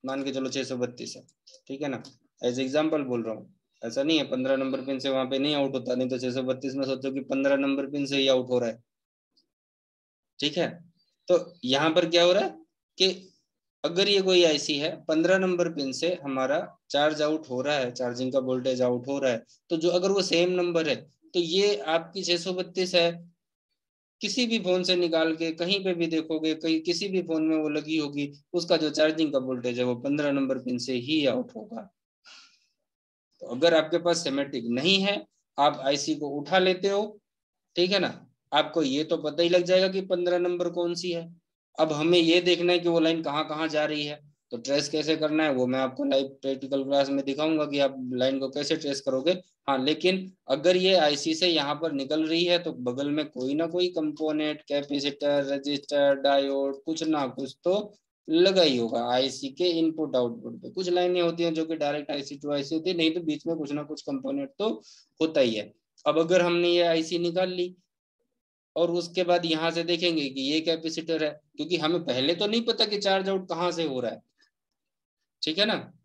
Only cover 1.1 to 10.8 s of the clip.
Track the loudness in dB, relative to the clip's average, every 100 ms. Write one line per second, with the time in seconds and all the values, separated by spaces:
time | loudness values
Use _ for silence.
1.1 | -14 -20 _ -20 -20 _ -8 -6 -6 -10
2.1 | _ _ _ -4 -2 -2 0 0 0 -2
3.1 | -4 -4 -8 -12 _ _ _ -6 -2 2
4.1 | 2 2 -2 0 0 0 -4 -4 -4 -2
5.1 | -2 0 0 0 0 0 -2 -4 -2 -2
6.1 | -2 -4 -4 -2 -4 -4 -4 -4 -2 -4
7.1 | -6 -4 0 2 2 2 -2 -4 -4 -2
8.1 | 2 4 4 2 0 0 -6 _ _ _
9.1 | _ _ _ _ _ _ _ _ _ _
10.1 | _ _ _ -4 -2 -4 -4